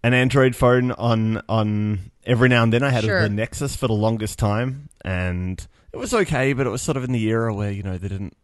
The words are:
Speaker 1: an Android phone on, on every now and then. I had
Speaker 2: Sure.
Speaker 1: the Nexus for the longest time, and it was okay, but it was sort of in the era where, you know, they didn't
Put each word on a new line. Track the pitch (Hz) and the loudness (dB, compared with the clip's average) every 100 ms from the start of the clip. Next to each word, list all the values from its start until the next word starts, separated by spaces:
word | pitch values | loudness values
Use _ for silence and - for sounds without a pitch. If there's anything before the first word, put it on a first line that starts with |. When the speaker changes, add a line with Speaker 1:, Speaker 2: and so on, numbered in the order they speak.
Speaker 1:
an | 120 | 2
Android | 123 127 139 131 | 2 4 4 4
phone | 120 123 127 123 | 4 4 4 2
on, | 120 117 113 110 110 - | -2 0 2 0 -2 -2
on | 110 107 104 107 101 95 _ | 0 0 0 -2 -4 -8 _
every | - 117 127 | -2 4 6
now | 120 | 6
and | 113 | 4
then. | 117 | 2
I | 139 | 2
had | 123 | 0
Speaker 2:
Sure. | 110 180 | 0 0
Speaker 1:
the | 104 | 0
Nexus | 104 113 - 143 | -2 -4 -4 -6
for | - 123 | -4 -2
the | |
longest | 107 110 113 107 - | 0 0 0 -6 -2
time, | 107 104 127 135 147 _ | 0 0 -4 -8 -14 _
and | - 92 90 90 90 92 - _ - | -6 -4 -2 -2 -4 -8 -12 _ -16
it | - | -10
was | 254 | -2
okay, | 233 180 139 135 | 0 0 0 0
but | 131 131 | 0 -2
it | |
was | 120 | -2
sort | - 139 | -4 -4
of | |
in | 127 | -2
the | 123 110 | 0 0
era | 113 113 | 0 -2
where, | 101 104 | -2 -4
you | 98 | -6
know, | 98 92 | -6 -6
they | 95 | -6
didn't | 95 98 _ | -8 -10 _